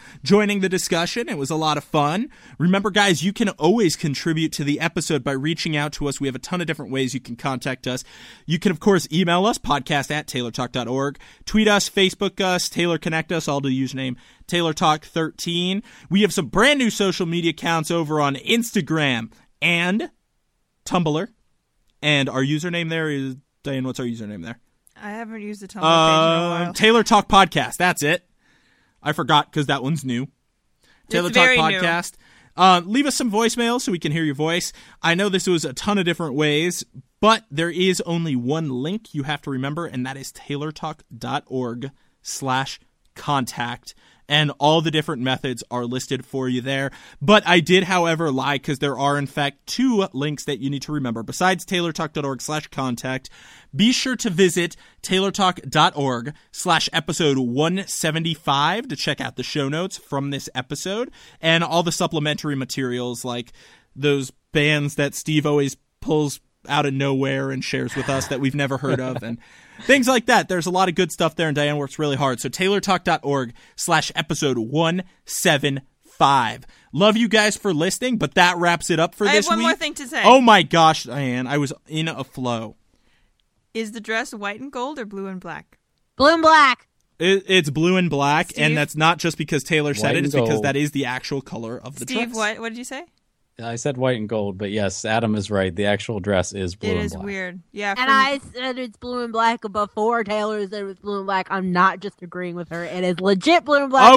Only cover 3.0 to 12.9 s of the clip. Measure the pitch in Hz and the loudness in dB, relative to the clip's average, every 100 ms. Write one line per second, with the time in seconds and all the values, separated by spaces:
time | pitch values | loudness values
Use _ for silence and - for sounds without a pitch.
3 | 202 147 180 196 208 - 156 233 185 - | 4 2 0 0 -2 2 2 4 2 0
4 | 160 135 170 160 156 - 143 147 165 180 | -4 -4 -2 -2 -2 -2 -2 -2 -2 -4
5 | - 151 131 135 151 165 170 147 147 - | -2 -2 -2 -2 -2 -2 -2 -2 -4 -4
6 | 143 131 139 123 - 180 165 151 127 131 | -6 -4 -6 -6 -6 -6 -4 -6 -6 -4
7 | 131 131 - 117 143 127 139 127 131 127 | -2 -4 -10 -8 -6 -4 -6 -8 -6 -8
8 | - - - - - 165 202 170 214 190 | -10 -20 -20 -14 -6 0 0 2 2 2
9 | - 160 175 175 208 - - 143 - 147 | 2 0 2 2 2 -2 -2 -4 -2 -4
10 | - 151 - 127 120 120 123 135 117 131 | -2 -6 -6 -6 -6 -6 -6 -4 -4 -2
11 | 139 - - - - 220 214 202 - - | -4 -6 -20 -18 -2 2 4 4 2 2
12 | 190 - 196 - 185 180 - - 175 | 2 2 -4 -2 0 0 -2 -2 0